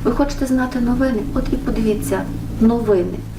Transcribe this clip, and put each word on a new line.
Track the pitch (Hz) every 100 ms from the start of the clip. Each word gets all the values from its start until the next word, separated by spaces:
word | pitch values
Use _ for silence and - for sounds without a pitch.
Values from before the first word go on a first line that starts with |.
Ви | -
хочете | 247 285 - 262
знати | 262 254 254
новини? | 240 247 262 220 -
От | 262 254
і | 254
подивіться | 277 220 220 208 - 190 - - - -
новини. | 226 233 214 196 175 - -